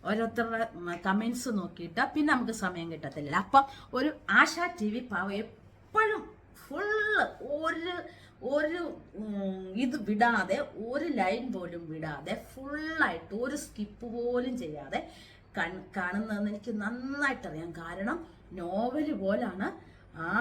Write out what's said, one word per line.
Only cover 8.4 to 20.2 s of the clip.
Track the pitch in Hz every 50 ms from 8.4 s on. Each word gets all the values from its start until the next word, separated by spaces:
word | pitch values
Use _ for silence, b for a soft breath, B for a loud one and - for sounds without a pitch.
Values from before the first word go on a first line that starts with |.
| - 247 277
ഒരു, | 302 302 311 339 359 339 277 - - - - - 196
ഉം, | 220 214 202 196 196 190 190 185 190 185 190 220 262
ഇത് | 247 247 294 208 202
വിടാതെ, | 214 208 233 240 233 208 185 185 - 269 - - - 170 214 233
ഒരു | 254 294 320 349 269 214
ലൈൻ | 185 185 208 247 247 254 202
പോലും | 185 175 165 170 170 170 156 156
വിടാതെ, | 156 156 156 147 139 147 180 208 - - -
ഫുള്ളായിട്ട് | - 262 269 269 294 302 311 311 320 320 285 214 170 165 - - 196 214 247
ഒരു | 262 285 285 -
സ്കിപ്പ് | - - - 208 202 - - 233 240 220
പോലും | 240 240 240 247 247 254 262 247 - 180
ചെയ്യാതെ | 151 151 143 139 - - 247 - B B B B B B B B - -
കൺ-, | 202 165 165 185 190 - - -
കാണുന്നതെന്ന് | 202 180 180 185 202 226 220 214 202 208 208 208
എനിക്ക് | 208 - 247 214 208 202
നന്നായിട്ടറിയാം. | 214 240 247 254 269 277 285 294 269 254 - - 175 151 156 165 170 165 170
കാരണം | 165 165 175 185 196 240 311 339 B B B B B - - 185
നോവൽ | 170 175 185 202 233 247 262 302 294 311 285 196 190
പോലാണ് | 190 208 - - 196 180 190 220 339 - B B B B B B B - 151